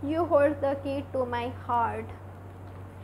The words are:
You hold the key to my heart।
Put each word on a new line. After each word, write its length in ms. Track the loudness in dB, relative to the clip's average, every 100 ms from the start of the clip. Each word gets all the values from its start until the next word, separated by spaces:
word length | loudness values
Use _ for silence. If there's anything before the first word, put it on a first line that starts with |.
| 0
You 140 | 0 6
hold 280 | 8 6 4
the 140 | 0 0
key 160 | -2 -4 -2
to 100 | -2 0
my 140 | 0 -4 -6 0
heart। 440 | 2 2 -2 -8 -12 -14 -14 -16 -14 -14 -14 -14 -14